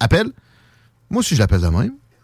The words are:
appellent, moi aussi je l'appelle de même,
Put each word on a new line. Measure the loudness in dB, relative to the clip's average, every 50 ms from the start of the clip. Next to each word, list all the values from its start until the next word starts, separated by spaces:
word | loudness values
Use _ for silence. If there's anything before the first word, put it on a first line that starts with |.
appellent, | -2 0 0 0 0 -2 -6 -12 _ _ _ _ _ _ _ _ _ _ _ _ _ _
moi | -4 -4
aussi | -2 0 0
je | 0
l'appelle | 2 2 2 0
de | 0 0
même, | 0 0 -2 -2 -4 -10 _ _ _ _